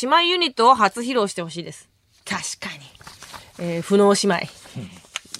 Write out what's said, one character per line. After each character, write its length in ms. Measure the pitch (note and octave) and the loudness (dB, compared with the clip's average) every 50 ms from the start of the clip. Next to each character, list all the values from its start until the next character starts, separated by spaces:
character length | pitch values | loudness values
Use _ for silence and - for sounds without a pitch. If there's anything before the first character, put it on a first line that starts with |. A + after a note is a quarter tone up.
姉 40 | - | -2
妹 160 | B3+ D4 E4 E4+ | 2 2 2 2
ユ 120 | E4+ F4+ | 2 0
ニ 120 | F4+ F4 D4+ | 0 -2 -2
ッ 60 | B3 | 0
ト 160 | - A3+ A#3+ | 2 6 6
を 60 | C4 | 6
初 240 | A#3 G#3+ G3 - A#3+ | 6 4 0 0 -2
披 160 | A#3+ A#3+ C4+ | -6 -4 -2
露 140 | B3 G#3 G3 | 0 -2 -2
し 40 | - | -4
て 80 | - | -8
ほ 80 | E3+ E3 | -10 -10
し 120 | D3+ E3+ | -10 -12
い 20 | E3+ | -14
で 80 | E3 | -14
す。 160 | D#3 - - _ _ _ _ _ _ _ - | -16 -18 -20 _ _ _ _ _ _ _ -12
確 160 | - G3+ F#3+ - - - - | -10 -8 -8 -8 -10 -12 -12
か 180 | - G3 - C#3+ | -14 -14 -14 -16
に。 80 | C#3 - _ _ - - - - - - - - - - _ - | -20 -20 _ _ -20 -20 -20 -20 -20 -20 -20 -20 -20 -20 _ -10
え 200 | F3 F3 E3+ E3+ | -8 -6 -6 -6
ー、 20 | |
不 160 | E3 - G3 G3+ | -2 2 4 4
能 160 | G#3 G3+ G3+ | 6 6 4
姉 60 | G3+ - | 4 2
妹。 160 | G3+ F#3 E3+ - D3 - - - - - B2+ A2+ F#2 - - - - - - _ - - | 0 -2 -2 -4 -8 -12 -18 -20 -18 -16 -14 -14 -14 -16 -20 -20 -14 -14 -14 _ -12 -10